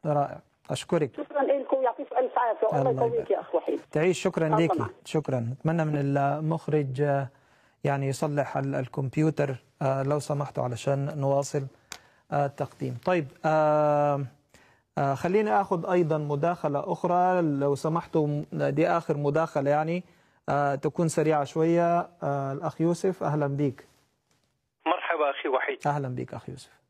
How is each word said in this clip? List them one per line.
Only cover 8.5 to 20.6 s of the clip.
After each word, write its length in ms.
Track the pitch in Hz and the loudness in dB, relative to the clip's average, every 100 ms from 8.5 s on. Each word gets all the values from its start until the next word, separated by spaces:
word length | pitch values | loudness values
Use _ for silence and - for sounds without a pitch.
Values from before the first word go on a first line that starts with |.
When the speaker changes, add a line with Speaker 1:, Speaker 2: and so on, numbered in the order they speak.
| 139 | -2
Speaker 1:
ال-، 180 | 135 135 | -2 -4
الكمبيوتر، 760 | 131 - 135 - 156 151 143 127 _ _ | -4 -4 -4 2 0 2 -2 -2 _ _
آه، 220 | 139 135 | -2 0
لو 160 | 135 147 | 0 -2
سمحتوا 440 | - 143 143 - | -2 -4 -4 -4
علشان 460 | 127 123 - 139 139 151 | -4 -4 -2 -2 -2 -2
نواصل، 500 | 139 139 139 147 135 _ _ - _ _ _ | 0 0 0 -4 -6 _ _ -20 _ _ _
آه، 140 | 147 143 | -2 -2
التقديم. 480 | - 139 - 131 123 - | -4 -8 -6 -8 -4 0
طيب، 200 | 185 139 - 160 | 0 -2 -4 0
آه، 800 | 156 151 151 151 147 147 143 131 _ _ - _ _ _ - | 4 4 4 4 4 2 0 -4 _ _ -20 _ _ _ -2
آه، 180 | 139 139 | 0 0
خليني 460 | 175 202 214 214 | 0 2 2 2
آخذ 300 | 196 185 170 | 2 -2 2
أيضًا 260 | 180 165 156 | 2 2 0
مداخلة 720 | 147 143 165 175 151 143 202 | 0 0 0 0 -2 -2 -4
أخرى 500 | 175 175 175 180 185 165 143 | -4 0 2 4 4 2 2
لو 140 | 143 139 | 0 0
سمحتوا. 520 | 160 165 - 160 151 147 - 160 143 | 0 -2 0 0 0 -2 -4 -2 0
دي 180 | 143 170 | 2 2
آخر 300 | 170 - 147 | 2 0 -2
مداخلة 520 | 143 147 160 151 139 | 0 0 0 0 2
يعني، 340 | 147 156 175 - _ _ _ - | 2 0 -4 -6 _ _ _ -2
آه، 260 | 143 | 0